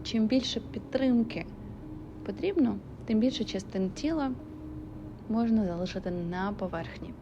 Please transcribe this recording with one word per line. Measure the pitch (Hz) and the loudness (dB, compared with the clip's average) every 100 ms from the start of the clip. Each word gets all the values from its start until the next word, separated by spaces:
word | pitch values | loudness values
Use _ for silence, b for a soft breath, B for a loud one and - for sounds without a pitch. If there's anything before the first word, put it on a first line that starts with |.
Чим | - 226 220 | 0 2 6
більше | 262 254 226 | 4 4 -4
підтримки | - 220 - 254 262 240 226 - - - - - - - - - - | -4 -8 -2 2 6 6 4 -2 -8 -10 -12 -12 -12 -12 -12 -10 -8
потрібно, | 202 370 370 247 196 - - - | -2 0 4 4 4 -6 -12 2
тим | 220 | 4
більше | 247 262 | 4 4
частин | 226 196 190 190 190 | -2 -2 -4 0 0
тіла | - 294 320 269 254 - - - - - - - - - | 0 0 2 0 -2 -8 -12 -10 -10 -10 -10 -12 -12 -2
можна | 220 233 220 196 | 2 6 6 4
залишити | 175 180 196 185 | 0 -2 -2 -2
на | 180 170 180 196 | -2 -2 0 -2
поверхні. | 208 190 165 165 - - - | -2 -4 -4 -6 -8 -10 -12